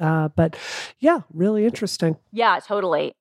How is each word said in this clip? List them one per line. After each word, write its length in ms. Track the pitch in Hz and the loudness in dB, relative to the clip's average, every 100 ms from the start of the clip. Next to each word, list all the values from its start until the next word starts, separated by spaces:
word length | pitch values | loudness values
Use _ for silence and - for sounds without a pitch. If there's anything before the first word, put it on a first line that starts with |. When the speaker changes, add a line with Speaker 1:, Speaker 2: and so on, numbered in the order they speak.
Speaker 1:
Uh, 260 | 160 160 156 | 0 0 0
but 300 | - 165 - - - - - | 2 0 0 -12 -12 -14 -2
yeah, 220 | 294 330 - | 2 2 0
really 340 | 160 196 214 220 | -2 0 2 0
interesting. 520 | 226 196 - 165 156 _ | 0 -6 -2 -2 -2 _
Speaker 2:
Yeah, 260 | 214 226 175 | 0 2 2
totally. 560 | - 208 190 151 151 - | 0 -2 0 0 -2 -2